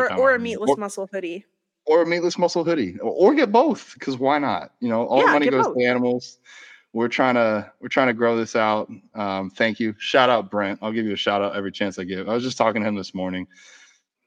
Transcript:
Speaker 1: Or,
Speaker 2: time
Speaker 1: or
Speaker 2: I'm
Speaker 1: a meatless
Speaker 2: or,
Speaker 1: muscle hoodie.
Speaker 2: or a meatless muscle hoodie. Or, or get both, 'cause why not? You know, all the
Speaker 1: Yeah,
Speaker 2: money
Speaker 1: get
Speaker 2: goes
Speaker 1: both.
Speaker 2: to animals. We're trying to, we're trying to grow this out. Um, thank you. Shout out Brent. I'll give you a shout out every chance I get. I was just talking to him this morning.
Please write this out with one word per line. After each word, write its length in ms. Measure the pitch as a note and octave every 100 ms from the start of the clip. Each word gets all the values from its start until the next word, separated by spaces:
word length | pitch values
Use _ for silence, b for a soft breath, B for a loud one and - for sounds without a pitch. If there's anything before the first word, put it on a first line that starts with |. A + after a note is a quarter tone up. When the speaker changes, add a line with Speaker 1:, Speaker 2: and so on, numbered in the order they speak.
Speaker 1:
Or, 60 | B3+
Speaker 2:
time 80 | F#3+
Speaker 1:
or 140 | C4
Speaker 2:
I'm 60 | B3+
Speaker 1:
a 40 |
meatless 260 | A#3 F3+ A3
Speaker 2:
or, 40 | A#3
Speaker 1:
muscle 320 | G3+ - F#3+
hoodie. 360 | G3 F3 F3 - _ _ _ -
Speaker 2:
or 160 | D#3+
a 40 | E3
meatless 300 | E3+ F3 -
muscle 240 | F3 F3+
hoodie. 340 | E3 E3 G2 -
Or, 100 | A2 - G3
or 40 |
get 160 | D4 A#3+
both, 480 | A3 D#4 G#3+ - -
'cause 200 | - B2+
why 200 | C3+ D3
not? 340 | C#3 F#2 D2 -
You 80 | A#2+
know, 160 | A2+ A#2+
all 140 | B2+
the 60 | B4
Speaker 1:
Yeah, 60 |
Speaker 2:
money 140 | - -
Speaker 1:
get 60 |
Speaker 2:
goes 140 | C3 -
Speaker 1:
both. 100 | B2+
Speaker 2:
to 60 |
animals. 540 | B2 B2 B2 B2 - - B B B B B
We're 140 | A2+ A#2+
trying 260 | - C3 B2
to, 360 | A2+ G#2 G#2 _
we're 80 | B2
trying 200 | - C3
to 40 |
grow 220 | A#2 A#2 A#2
this 180 | A2+
out. 360 | A#2 A2 G#2+ - A#2 _
Um, 340 | A2 G2+ F#2+ F#2+
thank 300 | - A2+ G#2+
you. 140 | A2 G#2
Shout 300 | - C#3 B2+
out 220 | A#2 G2
Brent. 280 | G#2 G2 G#2
I'll 100 | G#2+
give 140 | A2+ A2
you 60 |
a 20 | G2
shout 240 | - G2+
out 160 | G2+ G2+
every 160 | G2
chance 260 | - G2+ F#2+
I 60 |
get. 240 | F#2 F#2+ F#2+
I 60 |
was 80 | A#2+
just 160 | B2+ B2
talking 240 | A2+ G#2+
to 60 | G#2+
him 80 | G#2
this 180 | F#2
morning. 320 | F#2+ F#2 F#2 F#2 b b b b b _ _